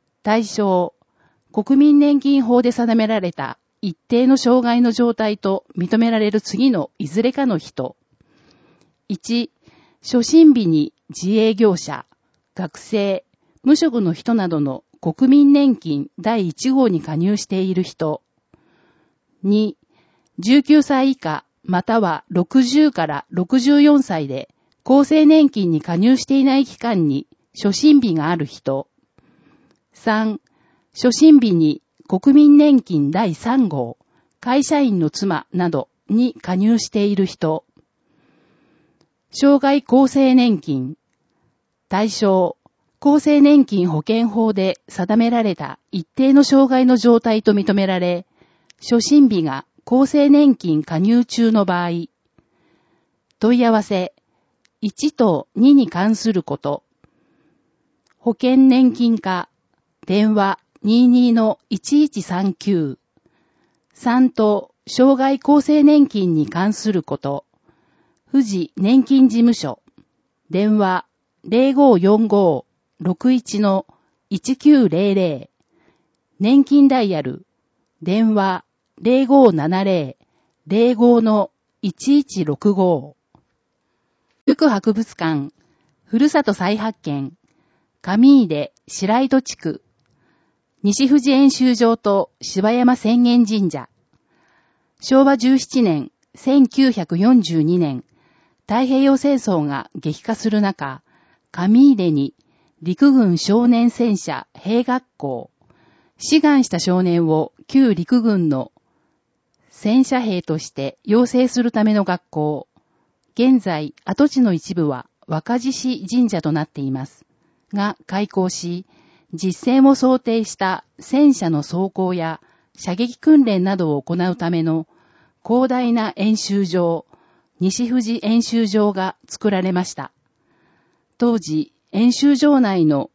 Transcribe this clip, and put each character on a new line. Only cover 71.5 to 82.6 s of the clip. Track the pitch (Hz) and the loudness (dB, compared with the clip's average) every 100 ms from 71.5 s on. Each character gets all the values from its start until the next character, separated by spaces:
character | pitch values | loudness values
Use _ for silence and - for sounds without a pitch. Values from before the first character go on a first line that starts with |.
| 220 269 269 | 0 0 4
五 | 277 196 | 4 4
四 | 190 214 220 | 4 2 2
五 | 202 185 135 - _ _ _ | 2 2 -2 -8 _ _ _
六 | 165 180 254 | -6 -4 -2
一 | 254 - 202 | -2 -4 -4
の | 208 190 - _ _ _ _ | -2 -2 -6 _ _ _ _
一 | 196 - 262 | -10 -6 -2
九 | 294 294 214 | 4 4 4
零 | 160 202 | 0 -2
零。 | 196 180 139 - _ _ _ _ _ _ _ _ _ | 0 -2 -6 -12 _ _ _ _ _ _ _ _ _
年 | 202 277 | 2 2
金 | 269 285 277 | 4 4 4
ダ | 262 | 2
イ | 208 | -2
ヤ | 170 | -4
ル、 | 135 143 _ _ _ _ _ _ | -6 -12 _ _ _ _ _ _
電 | 165 202 226 | -4 0 0
話 | 214 190 185 - _ _ _ | 0 -2 -4 -10 _ _ _
零 | 196 254 262 | 0 0 4
五 | 277 247 | 6 6
七 | 170 151 185 | 4 -2 -2
零 | 196 180 139 - _ _ _ _ - | -2 -2 -4 -12 _ _ _ _ -6
零 | 202 233 233 | 0 0 2
五 | 240 233 | 4 4
の | 220 214 196 _ _ _ | 2 0 -2 _ _ _
一 | 202 - - 285 | -10 -8 0 0
一 | 277 196 | 0 -6
六 | 156 143 | -6 -2